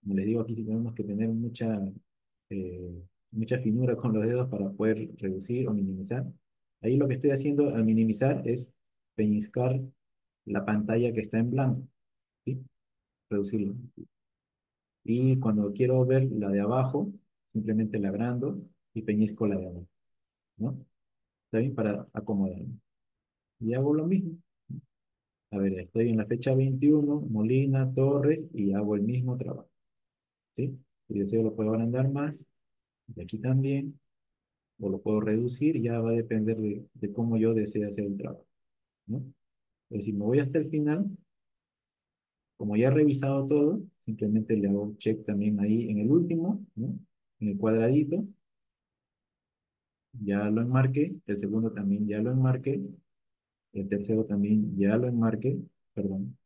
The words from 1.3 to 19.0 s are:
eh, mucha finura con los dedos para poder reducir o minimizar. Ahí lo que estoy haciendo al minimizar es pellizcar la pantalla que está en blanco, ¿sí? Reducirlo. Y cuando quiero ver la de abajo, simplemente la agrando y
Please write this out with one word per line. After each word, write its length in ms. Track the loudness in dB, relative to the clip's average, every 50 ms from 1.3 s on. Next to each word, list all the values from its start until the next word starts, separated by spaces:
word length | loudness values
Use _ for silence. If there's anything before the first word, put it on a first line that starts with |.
| 0 -2 -4 -4 -6 -4 -4 -2 -2 -2 -4 -6 -8 -10 _ _ _ _ _ _ _ _ _ _
eh, 540 | -8 -6 -6 -6 -8 -10 -10 -12 -12 -14 -16 -18 _ _ _ _
mucha 280 | -6 -6 -2 -2 -2 0
finura 360 | 0 0 2 2 2 2 0
con 180 | 0 0 0 2
los 120 | 2 2
dedos 240 | 2 0 0 -2 -2
para 200 | -2 -2 -4 -4
poder 400 | -2 0 2 2 2 0 -2 -10 -10 -8
reducir 500 | -6 -4 -4 -4 -4 -4 -2 -2 0 0
o 60 | 0
minimizar. 520 | 0 0 -2 -4 -6 -6 -6 -4 -6 -6 -8 -10 -16 _ _ _ _ _ _ _ _
Ahí 160 | 0 2 2 4
lo 100 | 4 2
que 60 | 0
estoy 160 | 2 2 2
haciendo 400 | 2 2 0 0 2 2 2 2
al 160 | 2 2 2
minimizar 600 | 4 4 4 4 4 2 2 2 2 2 0 0
es 280 | -2 -2 -2 -4 -10 _ _ _ _ _ _ _ _ _
pellizcar 640 | 0 2 2 2 2 0 -2 -2 0 0 0 0 -2 -4 -6 -14 _ _ _ _ _ _ _ _ _ _
la 200 | -4 -4 -2 0
pantalla 480 | 0 0 0 0 2 2 2 2 2 0
que 80 | -2
está 160 | -4 -2 0 0
en 140 | 0 2
blanco, 360 | 2 2 2 2 0 0 -4 -10 _ _ _ _ _ _ _ _ _ _ _
¿sí? 160 | -6 -6 -6 -8 -14 _ _ _ _ _ _ _ _ _ _ _ _
Reducirlo. 460 | -4 -4 -2 -2 -2 -2 -2 -2 -4 -6 -12 -14 _ -18 -20 _ _ _ _ _ _ _ _ _ _ _ _ _ _ _ _ _ _ _ _
Y 340 | 0 0 2 4 4 4 4
cuando 320 | 2 2 2 2 2 0
quiero 320 | 0 0 2 4 4 4 4
ver 180 | 4 4 4 4 2
la 180 | 0 -2 -2 0
de 100 | 0 2
abajo, 520 | 2 2 2 2 0 0 0 -2 -4 -4 -6 -12 _ _ _ _ _ _ _
simplemente 460 | -4 -2 0 0 0 0 0 -2 -2
la 100 | -2 -2
agrando 500 | -2 -2 -2 -2 -2 -2 -2 -4 -4 -6 -10 -14 _ _ _ _ _
y 100 | -8